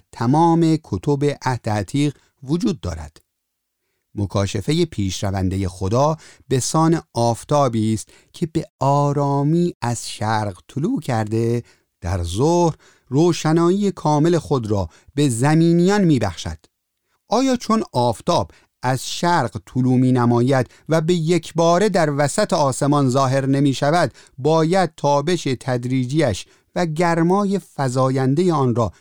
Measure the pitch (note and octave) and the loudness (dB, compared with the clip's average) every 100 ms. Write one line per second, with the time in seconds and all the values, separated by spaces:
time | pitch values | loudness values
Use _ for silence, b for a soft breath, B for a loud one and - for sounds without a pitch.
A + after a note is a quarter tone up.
0 | - - A#2+ C#3+ E3+ E3 E3 D#3 - F#2+ | -6 -4 0 4 4 4 2 0 -2 -4
1 | D3+ C#3+ C#3+ C#3 - A#2+ A2+ G#2+ G2 C#3 | -2 -2 -2 -2 -4 -4 -4 -4 -2 -2
2 | D3 b b _ C3 F3 G3+ E3+ F2 D#2+ | -2 b b _ -6 -4 -2 -4 -8 -10
3 | D2 - _ _ _ _ _ _ _ _ | -14 -18 _ _ _ _ _ _ _ _
4 | _ G#2 G2 G2+ G2 G#2+ A#2 D#3+ E3 - | _ -6 -4 -2 -2 -2 -2 0 -2 -2
5 | F#2+ - G2+ G2 F#2+ F#2+ F#2+ - F#2+ A#2 | -4 -4 -4 -2 -2 -2 -4 -4 -2 0
6 | D3 D#3 B B - C3+ - D#3+ D#3+ E3 | 0 -2 B B -4 -2 0 2 2 0
7 | - - A#2 A#2 - D3 C3+ A2+ G#2+ A2 | -2 -2 0 -2 -2 0 2 0 0 -2
8 | - b b - D#3+ E3 - - C3+ C#3+ | -6 b b -8 -6 -4 -6 -4 0 2
9 | C#3+ C#3+ C#3+ C#3 C#3+ E3+ F3 - A#2+ A#2+ | 0 0 0 0 2 2 0 -2 -4 -4
10 | - - G#2+ A2 G#2 F#2+ - C3 F3+ C4 | -8 -6 -2 -2 -4 -8 -12 -6 -4 -4
11 | C#3+ A2+ G#2+ A2 A#2 A#2+ b b b _ | -2 -2 -2 -2 0 -2 b b b _
12 | F2 F#2 E2+ F#2+ D3 F3 E3+ - b b | -6 -4 -4 0 2 2 2 -2 b b
13 | - B2+ F3 D#3+ D#3 E3 E3+ G3 G3 - | -4 2 2 2 0 2 2 2 0 -2
14 | D#3 D3+ D#3+ D3+ - C#3 G#2+ G2+ F2 b | 0 2 2 0 0 -2 0 -2 -4 b
15 | b C#3 D3 A2+ C#3+ D#3 E3+ E3+ F3+ G#3 | b -2 0 2 2 4 4 4 4 2
16 | F3+ C3+ G2+ - F2 E2 _ _ _ _ | 2 2 0 -6 -10 -12 _ _ _ _
17 | _ _ - G#3+ C4+ B3 - A3 - B2 | _ _ -4 0 0 0 0 -2 -2 -2
18 | A#2+ A2 - E3 F#2+ b b _ B2+ C3 | 0 -2 -2 -2 -2 b b _ -4 -2
19 | - - F3 E3+ A#2+ G#2+ - C3 B2+ B2+ | -6 -4 0 0 0 -6 -6 -2 2 2
20 | B2+ B2+ A#2+ A#2+ B2 C3+ A#2 b - D#3+ | 2 2 2 2 2 0 -2 b -4 -2
21 | D#3+ F3+ D#3 F3 - D#3 E3+ F3 G#3+ F3+ | 0 0 0 -2 -2 0 2 4 2 2
22 | D3+ C#3+ C#3+ - G#3 E3+ C#3 - C#3+ C#3+ | 0 0 -2 0 0 0 0 0 0 2
23 | C3 C3 C3 C3+ C3 C#3 C#3+ B2 C#3 F3 | 2 2 2 0 0 2 0 0 0 2
24 | C#3+ B B - C#3 D#3+ D#3+ F#3+ E3+ - | 0 B B -4 0 2 2 2 0 -2
25 | C#3+ C#3+ C#3+ F3+ C#3+ B2 - B2 B2 C3 | 0 0 0 -2 -2 -4 -4 -4 -2 -2
26 | B2 D3+ C3+ F#2+ b b _ F3+ F3 D3+ | 0 0 0 -2 b b _ -4 -4 -2
27 | F3 E3 E3+ G3 G3+ G3 - - C3+ B2+ | 0 2 2 2 0 -4 -6 -6 -2 0
28 | C3 C3 C3 C#3+ F#3 D3+ C3 A#2 G#2+ b | 0 0 0 2 2 2 0 0 -2 b